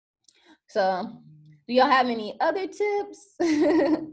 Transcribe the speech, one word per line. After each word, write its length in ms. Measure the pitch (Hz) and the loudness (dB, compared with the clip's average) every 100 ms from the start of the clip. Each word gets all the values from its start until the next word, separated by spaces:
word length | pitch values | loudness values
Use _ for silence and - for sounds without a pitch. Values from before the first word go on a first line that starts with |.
| _ _ _ _ _ _ _ | _ _ _ _ _ _ _
So, 540 | 220 190 185 165 - - - - - - | -2 0 -2 -6 -14 -20 -20 -20 -18 -2
do 80 | |
y'all 120 | 247 285 | 2 4
have 180 | 262 247 | 4 2
any 280 | 226 208 - | -2 -6 -4
other 260 | 320 311 370 | -2 -2 -6
tips? 720 | - 415 403 403 - - - | -4 -2 -2 -4 -12 -12 -4
<laughs> 640 | 339 302 311 330 302 311 156 | 0 2 4 2 2 0 -4